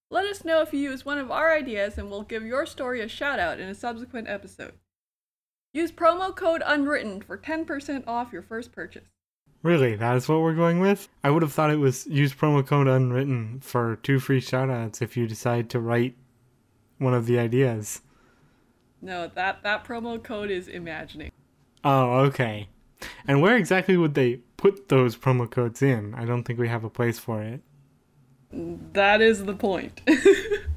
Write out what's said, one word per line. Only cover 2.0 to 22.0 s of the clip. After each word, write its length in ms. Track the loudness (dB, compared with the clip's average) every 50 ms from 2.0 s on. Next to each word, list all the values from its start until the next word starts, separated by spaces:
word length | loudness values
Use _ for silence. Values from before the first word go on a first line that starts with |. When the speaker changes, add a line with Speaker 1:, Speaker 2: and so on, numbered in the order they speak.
| -10 -10
Speaker 1:
we'll 140 | -10 -10 -10
give 200 | -8 -8 -8 -8
your 220 | -4 -4 -4 -4
story 340 | -4 -8 -8 -6 -6 -4 -6 -6
a 40 |
shout 320 | -8 -8 -6 -4 -4 -2 -2
out 220 | -2 -2 -4 -6
in 80 | -8 -10
a 60 | -10
subsequent 520 | -8 -8 -8 -8 -8 -12 -12 -12 -12 -8 -8
episode. 440 | -10 -10 -10 -16 -16 -16 -16 -16 -18 _ _ _ _ _ _ _ _ _ _ _ _ _ _ _ _ _ _ _ -6
Use 200 | -4 -4 -4 -4
promo 420 | 2 4 4 4 4 -2 -6 -6
code 260 | -2 0 0 0 0 0
unwritten 560 | 0 0 0 0 0 -2 -2 -4 -6 -10 -12 -12
for 140 | -12 -14
ten 280 | -12 -8 -8 -6 -6 -6
percent 380 | -6 -8 -8 -6 -8 -8 -8 -6 -6
off 240 | -6 -6 -6 -8 -10
your 100 | -14 -14
first 300 | -12 -12 -12 -12 -12 _
purchase. 340 | -14 -14 -14 -16 -20 -20 _ _ _ _ _ _ _ _ _ _ _ 0
Speaker 2:
Really? 320 | 2 4 4 4 2 2
That 220 | 0 0 0 2
is 120 | 0 2 2
what 120 | 0 2
we're 120 | 2 2 2
going 280 | 2 2 2 4 2
with? 280 | 2 2 2 0 -2 -12 _ _ 0
I 80 | 2
would 120 | 4 4 2
have 100 | 2 0
thought 180 | 0 2 2
it 60 | 2
was 280 | 4 2 2 2 0 -6 -2
use 260 | 0 2 2 0 0
promo 320 | 0 2 4 4 2 2
code 220 | 2 2 4 4 4
unwritten 720 | 4 4 4 2 0 0 0 -2 -2 -4 -4 -8 -10 -12
for 340 | -14 -4 -2 0 0 0 -4
two 240 | -4 0 2 2 2
free 220 | 2 2 0 0
shout 300 | 0 0 -2 -2 0 0
outs 300 | -2 -4 -4 -6 -6 -8
if 160 | -8 -6 -2
you 120 | -4 -2 -2
decide 420 | -4 -4 -2 -2 0 0 -2 -2
to 80 | -4 -4
write 380 | -2 0 2 2 2 0 -2 -8 _ _ _ _ _ _ _ _ _ _ _ _ _ _ _ _
one 160 | 0 2 2
of 120 | 2 2
the 120 | 2 2 2
ideas. 640 | 2 2 2 2 2 2 0 -2 -6 -8 -12 -14 -16 _ _ _ _ _ _ _ _ _ _ _ _ _ _ _ _ _ _ _
Speaker 1:
No, 280 | -12 -10 -8 -8 -8 -8 -6
that, 260 | -4 -4 -4 -4 -4 -2
that 220 | -2 -2 -2 -4
promo 360 | -8 -10 -8 -8 -8 -8 -10
code 300 | -10 -10 -8 -8 -6 -4
is 160 | -6 -6 -6
IMAGINING. 640 | -10 -12 -12 -10 -10 -12 -12 -12 -14 -14 -14 -14 -14 -16 _ _ _ _ _ _ _ _ _ 0
Speaker 2:
Oh, 380 | 2 4 4